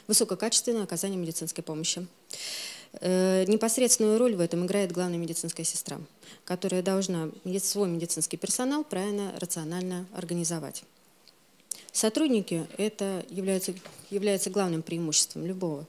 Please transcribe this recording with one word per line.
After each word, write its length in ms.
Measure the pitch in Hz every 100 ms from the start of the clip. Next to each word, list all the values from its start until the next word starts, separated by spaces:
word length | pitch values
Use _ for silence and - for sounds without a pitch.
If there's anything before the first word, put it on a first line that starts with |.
| -
высококачественное 800 | 208 233 180 233 - - 233
оказание 340 | 190 165 196 190
медицинской 460 | 165 165 160 -
помощи. 420 | 170 156 160 - 180 - _ - - - - - - -
Э, 440 | 180 185 185 185 185
непосредственную 720 | 214 226 240 247 - 214 220
роль 160 | 247
в 60 | 196
этом 240 | 170 170
играет 280 | 180 202 190
главная 260 | 175 180 170
медицинская 480 | 165 165 165 - 165
сестра, 340 | - - 143 160 _ - - -
которая 360 | 180 190 185
должна 460 | 185 190 190 170 160 -
меди-, 140 | 185 190
свой 280 | - 202 190
медицинский 520 | 170 170 - - 170
персонал 440 | 196 - 254 294
правильно, 520 | 294 185 202 202 196 -
рационально 680 | 180 170 156 180 185 180 180
организовать. 680 | 185 170 175 165 165 139 - - _ _ _ - _ _ _ _ - -
Сотрудники — 760 | - 220 285 311 226 185 170 151 -
это 480 | 214 214 196 185 -
являются, 460 | 180 190 190 185 180 - - -
являются 400 | 196 208 196 190
главным 320 | 196 185 160
преимуществом 640 | - 170 165 147 - 156
любого 420 | 165 185 175 143